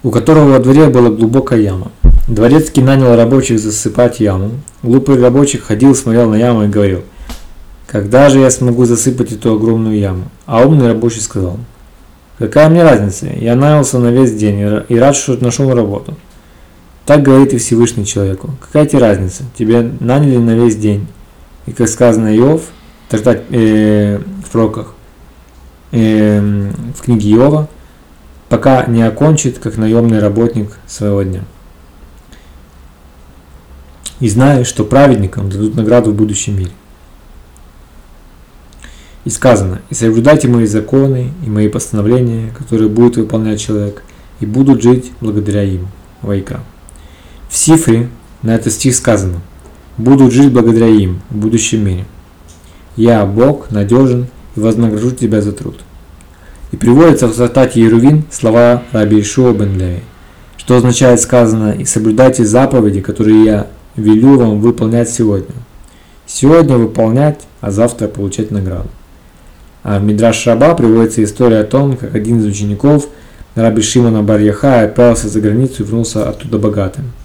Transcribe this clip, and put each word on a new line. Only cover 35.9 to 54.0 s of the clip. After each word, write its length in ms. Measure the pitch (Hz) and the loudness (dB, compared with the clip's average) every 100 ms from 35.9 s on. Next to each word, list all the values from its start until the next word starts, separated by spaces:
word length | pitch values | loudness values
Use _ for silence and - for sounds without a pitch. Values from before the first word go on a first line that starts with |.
| 120 113 | 2 2
в 40 | |
будущем 420 | 104 107 101 - 95 | -2 -2 -4 -6 -6
мире. 160 | 90 - _ - - - - - - - - - - - - - - - - - - - - - - - | -6 -12 _ -20 -20 -20 -20 -20 -20 -20 -20 -20 -20 -20 -20 -20 -20 -20 -20 -20 -20 -20 -20 -20 -20 -14
И 60 | - | -12
сказано: 500 | - 131 107 95 92 - | -2 0 2 0 -6 -12
«И 40 | |
соблюдайте 540 | - 113 113 127 117 123 | -4 0 2 2 2 2
мои 180 | 120 110 | 0 0
законы 640 | 107 107 135 135 127 127 170 135 | -2 -2 0 0 -2 -6 -10 -6
и 40 | |
мои 180 | 104 104 | -2 -2
постановления, 840 | - - 107 104 123 123 113 113 113 | -4 -6 -4 0 0 0 -4 -8 -12
которые 300 | - 113 110 | -6 -2 0
будет 280 | 110 120 120 | 2 2 2
выполнять 440 | 110 113 110 104 | -4 -4 -4 -6
человек, 420 | - 107 101 101 - - - - | -6 -6 -6 -10 -20 -20 -20 -12
и 60 | 104 | -6
будут 360 | 117 135 120 | 0 2 2
жить 300 | 117 127 - - | 2 0 -2 -10
благодаря 420 | 110 104 104 104 | -6 -4 -4 -4
им». 240 | 98 92 92 - - - | -4 -6 -10 -16 -20 -14
Вайкра. 380 | 107 101 - - - - - - - - - - - | -6 -6 -6 -14 -16 -20 -20 -20 -20 -20 -20 -20 -10
В 80 | - | -4
Сифре 520 | 151 160 - 113 123 - - - | 2 2 2 -2 -2 -10 -20 -8
на 140 | 113 113 | -2 -2
этот 160 | 110 | -2
стих 240 | - 135 123 | -2 -2 -2
сказано: 440 | - 104 95 87 - - - - - - | 0 0 -2 -8 -14 -20 -20 -20 -18 -4
«Будут 340 | 117 139 127 | 2 4 4
жить 200 | 120 143 | 4 4
благодаря 360 | 123 113 113 113 | 4 2 2 4
им 320 | 107 95 92 - | 2 0 -6 -10
в 60 | 107 | -6
будущем 480 | 110 113 - 110 | -2 -2 -2 -4
мире. 200 | 101 92 101 - - _ - - - - - - | -2 -6 -10 -18 -20 _ -20 -20 -20 -20 -16 0
Я — 280 | 117 113 | 2 2
Бог, 460 | 98 107 131 143 - | 0 2 0 0 -6
надежен 560 | 104 101 120 | -4 0 2